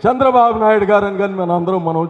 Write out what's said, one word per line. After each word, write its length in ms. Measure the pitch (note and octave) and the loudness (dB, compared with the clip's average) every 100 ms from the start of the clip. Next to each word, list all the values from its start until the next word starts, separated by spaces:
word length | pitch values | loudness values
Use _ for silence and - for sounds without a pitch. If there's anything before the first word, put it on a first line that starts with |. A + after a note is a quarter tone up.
| G#3 | -2
చంద్రబాబు 520 | B3+ C4 B3 A#3 A3 | 0 2 4 2 2
నాయుడు 260 | G#3+ G#3+ G3 | 2 2 2
గారు 200 | G#3 G3+ | 2 0
అని 120 | F#3+ | -4
కానీ 160 | G3+ | -4
మనం 220 | F#3+ F3 F3 | -4 -2 -2
అందరం 300 | E3+ F#3+ E3 | -2 -2 -2
మనం 240 | E3 E3 | -4 -4